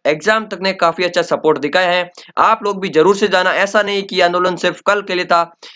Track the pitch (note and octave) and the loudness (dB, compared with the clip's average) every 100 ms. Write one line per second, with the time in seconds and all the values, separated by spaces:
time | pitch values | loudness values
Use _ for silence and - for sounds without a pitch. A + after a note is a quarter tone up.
0 | C#3 D#3+ F#3+ A3 G#3+ G3 F#3+ F#3+ E3+ E3 | -2 -2 0 -2 -2 -6 -6 0 -2 0
1 | F3+ F3 D#3+ D3 D#3 D3+ D3 F3+ F3+ F3+ | -2 0 -2 0 0 0 0 0 2 0
2 | F3 - - - F3 A3 G3+ G3 F#3+ D3+ | -2 -10 -10 0 2 2 -2 -6 -2 2
3 | E3 G3+ G#3 F3+ F#3 D#3+ G3 G#3+ G3+ G3+ | 4 4 2 0 0 0 0 0 0 -4
4 | G3 - F3 F3+ F3+ F#3 F3+ E3+ - G3+ | -4 0 2 2 -2 -2 -4 -2 -2 -2
5 | G3 F3+ F3+ F3 E3 _ - | -2 -6 0 0 0 _ -20